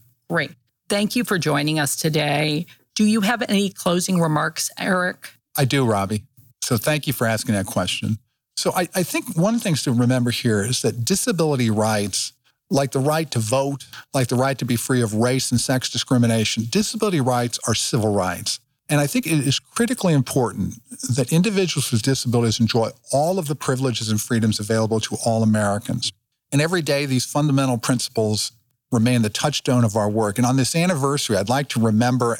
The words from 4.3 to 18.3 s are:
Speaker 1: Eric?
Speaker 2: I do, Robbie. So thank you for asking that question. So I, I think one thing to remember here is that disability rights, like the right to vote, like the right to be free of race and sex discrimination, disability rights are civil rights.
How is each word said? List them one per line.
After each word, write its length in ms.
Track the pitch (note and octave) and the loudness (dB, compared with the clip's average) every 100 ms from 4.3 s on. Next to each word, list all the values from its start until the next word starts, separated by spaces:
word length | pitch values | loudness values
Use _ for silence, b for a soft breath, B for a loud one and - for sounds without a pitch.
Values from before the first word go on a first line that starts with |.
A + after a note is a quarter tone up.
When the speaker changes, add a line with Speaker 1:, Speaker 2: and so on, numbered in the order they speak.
| D3+ D#3+ - - - | 0 -2 -4 -8 -4
Speaker 1:
Eric? 540 | F3+ F#3 F3+ - - _ _ D3+ | -2 0 -2 -6 -18 _ _ -2
Speaker 2:
I 80 | C3 | 2
do, 180 | C#3+ | 2
Robbie. 400 | A#2+ G2+ G2 G#2+ - _ - - | 2 2 0 -4 -6 _ -20 -10
So 160 | - B2 | -2 0
thank 300 | D#3 D3+ D3 | 0 -2 -2
you 40 | |
for 120 | - A#2 | -2 0
asking 300 | A2 - G#2 | 0 0 -2
that 100 | F#2 | -2
question. 540 | G#2 F2+ - G#2 G#2+ _ _ _ - | -4 -4 -4 -4 -4 _ _ _ -4
So 160 | F3+ F#3 | -2 -2
I, 120 | E3+ F#3+ | -2 -2
I 80 | |
think 320 | E3+ E4 - E3 | -2 -4 -4 0
one 240 | G3 A#3 | 0 0
thing 140 | G#3 | 0
to 180 | D3 D3 | -2 0
remember 380 | A#2+ B2 B2+ A#2+ | 2 2 2 0
here 340 | - A#2+ G#2 | 0 0 0
is 200 | G2 - | 0 -2
that 200 | A#2 A2+ | -2 -2
disability 680 | A2+ G3 - F3 D#3+ C3+ A#2 | -2 -2 0 0 0 2 0
rights, 600 | G#2+ A2 G#2+ G2+ - - _ _ _ - | 2 0 0 -2 -4 -8 _ _ _ -2
like 220 | C#3 C#3 | -2 0
the 80 | C3+ | 0
right 300 | C#3 D#3 D#3+ | 0 0 -2
to 80 | A#2+ | -4
vote, 460 | A2 C3 C#3 C3+ - B B | 0 0 0 -4 -10 B B
like 140 | C#3 B2 | -2 0
the 80 | B2 | 0
right 220 | C3+ C3 | 0 -2
to 60 | B2 | -2
be 100 | A#2 | -2
free 260 | - B2+ | 0 0
of 140 | A2 G#2+ | 2 2
race 360 | A#2+ C3 - | 2 0 0
and 80 | A#2+ | -2
sex 300 | - B2+ - | 0 -2 -2
discrimination, 720 | - - B2 A#2 A2+ G#2+ A#2 A#2 | -6 0 2 4 2 0 -2 -2
disability 500 | G3 G#3+ A3 G#3+ E3+ | -2 -2 -2 0 2
rights 400 | B2+ B2 A#2+ - - | 2 0 -2 -4 -2
are 80 | G#2+ | -2
civil 380 | - C3 G#2+ | 0 0 2
rights. 460 | G2+ F#2 | 2 0